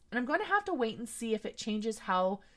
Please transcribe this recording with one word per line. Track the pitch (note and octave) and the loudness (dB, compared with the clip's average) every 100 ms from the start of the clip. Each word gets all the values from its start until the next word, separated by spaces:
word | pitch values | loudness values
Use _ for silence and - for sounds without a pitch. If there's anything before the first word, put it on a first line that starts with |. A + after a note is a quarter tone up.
| - | -6
and | A3+ | -2
I'm | B3 | 0
going | D#4 | 0
to | G#4 | 2
have | G4 | 2
to | G4+ | 2
wait | E4+ A3+ G3+ | 0 0 -2
and | A#3 | -8
see | - A#3 | -6 -2
if | G#3+ - | 0 -2
it | - | -6
changes | - G#3+ A3 G#3+ | -2 -2 0 -2
how | - F#3 F#3 G3 - | 0 2 2 0 -8